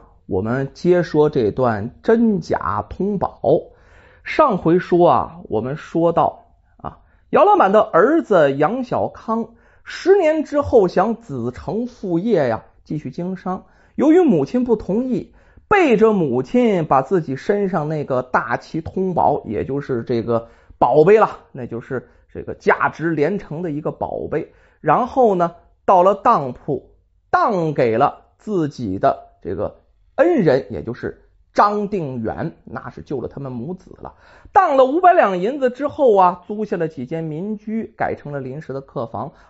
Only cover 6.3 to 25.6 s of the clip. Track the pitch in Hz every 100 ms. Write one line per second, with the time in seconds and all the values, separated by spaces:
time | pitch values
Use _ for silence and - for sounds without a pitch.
6.3 | - _ _ _ _ 71 - _ _ -
7.3 | - 370 403 202 208 - 165 226 330 233
8.3 | 190 143 135 151 247 247 120 101 - -
9.3 | 226 226 _ _ _ - - 330 392 311
10.3 | 311 - 285 285 254 185 185 208 226 -
11.3 | 135 117 - - 196 240 - 196 170 220
12.3 | 185 131 110 - _ - 156 131 147 180
13.3 | 185 185 190 - _ _ - 285 330 330
14.3 | 170 139 247 247 214 - 208 262 202 -
15.3 | _ _ _ - 415 311 208 220 202 151
16.3 | 120 135 247 240 185 156 139 - 185 160
17.3 | 135 - 202 196 180 147 156 135 127 127
18.3 | 175 127 123 - 160 - - 185 175 82
19.3 | 143 - 104 87 139 143 123 117 120 110
20.3 | 113 117 _ _ - 135 143 160 220 190
21.3 | - _ 143 120 117 - 127 - _ _
22.3 | - - - - - 131 - 165 151 147
23.3 | 202 - 156 180 147 156 - - - -
24.3 | 151 - _ _ _ 151 160 240 277 233
25.3 | 185 170 -